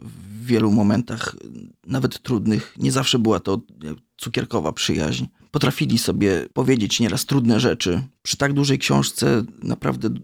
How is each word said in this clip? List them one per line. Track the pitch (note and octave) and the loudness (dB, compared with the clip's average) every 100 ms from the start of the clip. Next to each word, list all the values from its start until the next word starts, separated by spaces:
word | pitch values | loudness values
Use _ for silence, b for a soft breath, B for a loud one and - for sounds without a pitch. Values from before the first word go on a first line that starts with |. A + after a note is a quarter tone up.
w | A2 - F#2 G#2+ A#2+ | -20 -18 -18 -10 0
wielu | A2+ A2 | 2 4
momentach, | G#2+ G#2 G#2+ A#2+ A2 - - A1 A#1+ - - - | 4 4 2 0 -6 -8 -10 -16 -16 -18 -16 -6
nawet | C3 B2+ - | -2 -2 -4
trudnych. | - A2+ A2 A2 - - | -4 -2 2 0 -2 -4
Nie | C3+ | 0
zawsze | C3 C3 B2+ | 0 0 2
była | G#2+ F#2 | 4 2
to, | - | 0
e, | F#2+ - - D2+ D2+ _ - | -4 -4 -14 -12 -12 _ -12
cukierkowa | A#2+ B2 - A2 D2+ | -6 -6 -4 -2 -4
przyjaźń. | - - C#2+ D2+ B2 B2+ b b | -4 -2 0 0 -2 -6 b b
Potrafili | D3 C3+ - C#3+ A#2 | -2 -2 0 0 0
sobie | - F#2 G2+ E2+ - | 0 2 2 2 -2
powiedzieć | - C3 B2+ G2+ - | -2 2 2 2 0
nieraz | A2 - - | 0 0 0
trudne | C#3 A#2 G#2+ | 2 4 4
rzeczy. | B2 D#2+ F#2 F2 C3+ _ | 2 0 0 0 -2 _
Przy | - - | -8 -2
tak | C#3 | 0
dużej | C#3+ C#3 C3+ | 2 2 2
książce | - C#3 C3 - C#3 C3+ - - | 2 0 0 0 2 2 0 -6
naprawdę | - A#2+ C3+ B2+ A#2 A#2+ | -6 -4 -4 -2 -2 -4